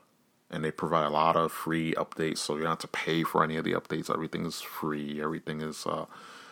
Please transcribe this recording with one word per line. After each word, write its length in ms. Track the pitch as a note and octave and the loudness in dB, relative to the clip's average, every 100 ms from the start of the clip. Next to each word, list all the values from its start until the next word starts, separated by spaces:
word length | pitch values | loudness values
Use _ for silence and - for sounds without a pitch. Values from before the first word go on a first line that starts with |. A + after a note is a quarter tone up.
| - _ _ _ _ | -18 _ _ _ _
And 140 | E2+ | -4
they 80 | D#2 | -4
provide 320 | - E2 E2 | -2 2 4
a 60 | D2+ | 4
lot 260 | D2+ D#2+ E2+ | 4 6 6
of 160 | D#2+ | 4
free 400 | - - E2 D#2+ | 0 0 0 2
updates, 460 | - - - D#2+ - | 0 -2 -2 -2 0
so 160 | - D2+ | -2 0
you 60 | |
don't 80 | E2 | 0
have 80 | E2 | -2
to 100 | - | -4
pay 340 | - - E2 | -4 0 2
for 220 | D#2 - | 4 4
any 120 | D#2+ D#2+ | 2 2
of 80 | |
the 100 | E2+ | 0
updates. 360 | F2 - D#2 D#2+ | 0 -2 -4 -2
Everything 340 | D#2+ D#2+ E2+ | -2 -2 -4
is 160 | E2+ - | -4 -6
free. 600 | - - D#2+ D2+ D2 D2 | -8 -4 -2 -2 -4 -4
Everything 380 | D2+ D#2+ D#2+ D#2 | -2 -4 -4 -6
is, 260 | D#2 D#2 - | -6 -6 -4
uh, 200 | E2 D#2+ - - - - | -4 -4 -10 -18 -18 -20